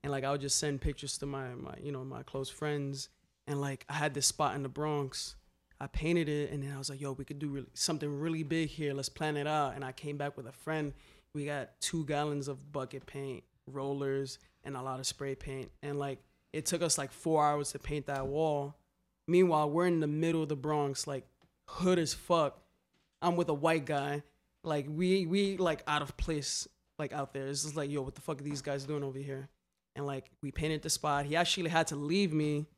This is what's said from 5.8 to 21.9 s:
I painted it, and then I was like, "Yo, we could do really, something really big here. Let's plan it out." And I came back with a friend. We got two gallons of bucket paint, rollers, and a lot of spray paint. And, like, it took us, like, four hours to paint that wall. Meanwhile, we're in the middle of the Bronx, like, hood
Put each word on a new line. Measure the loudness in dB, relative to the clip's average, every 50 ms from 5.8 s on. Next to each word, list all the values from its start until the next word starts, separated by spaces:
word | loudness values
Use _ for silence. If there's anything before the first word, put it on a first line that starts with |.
I | -12 -4
painted | -4 0 2 4 4 4 4 2
it, | 0 -2 -2 -2
and | -4 -4
then | -4 -6
I | -6 -6
was | -6 -8
like, | -6 -6
"Yo, | -6 -6
we | -6 -6 -8
could | -10 -8 -6
do | -4 -4
really, | -4 -4 -6 -8 _
something | -2 0 0 2 0 0 -2 -2 -2
really | -2 -2 0 -2 -2
big | 0 0 0 0 0
here. | -2 -2 -2 -2 0
Let's | -2 -4 -6
plan | -4 -2 -2 0 0
it | 0 0 2
out." | 2 2 2 2 0
And | -4 -8
I | -8
came | -10 -8 -8 -6 -4
back | -4 -4 -4 -6
with | -8 -12
a | -12
friend. | -14 -10 -4 -2 0 0 0 -2 -4 -8 -18 -20 -20 -20 _ _ _
We | -6 -4
got | -2 -2 -4 -6 -8 -8 _
two | -4 -2 -2 -2 -2
gallons | 0 0 0 0 0 0 -2 -2
of | -4 -6 -8 -10 -8
bucket | -6 -6 -6 -6 -8 -12 -12
paint, | -10 -8 -8 -6 -6 -8 -10 -12 _ _ _ _
rollers, | -10 -8 -4 -2 -2 -2 0 0 0 0 0 -2 -4 -6 -12 -16 _ _ _
and | _ -8 -6
a | -6
lot | -4 -4 -4 -2
of | -4 -4
spray | -4 -4 -4 -4 -4
paint. | -6 -6 -8 -6 -8 -8 -10 -14 _
And, | -8 -6 -4 -2
like, | -2 -4 -4 -8 _ _ _ _ _ _
it | -8 -4 -2
took | -2 0 0
us, | 2 2 2 0
like, | 0 -6
four | -8 -6 0 2 4 6 6
hours | 6 4 2 -2 -4
to | -6 -6
paint | -6 -4 -4 -4 -2
that | -2 -4 -2 -2 -2
wall. | 0 2 2 2 2 2 0 -4 -8 _ _ _ _ _ _ _ _ _ _
Meanwhile, | 4 8 8 8 8 8 6 4 4
we're | 4 4 4
in | 6 4 4
the | 4
middle | 2 2 2 4 4 4 2
of | 2 0
the | -2
Bronx, | -2 0 2 2 2 2 2 0 -2 -4
like, | -4 -6 -6 -8 _ _ _ _ _ _ _ _ -12
hood | -6 0 4 4